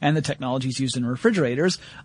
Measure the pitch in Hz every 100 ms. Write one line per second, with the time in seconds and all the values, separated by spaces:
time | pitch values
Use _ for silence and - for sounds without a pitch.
0 | 143 156 147 139 127 131 131 123 131 123
1 | 120 127 226 202 127 127 180 - - -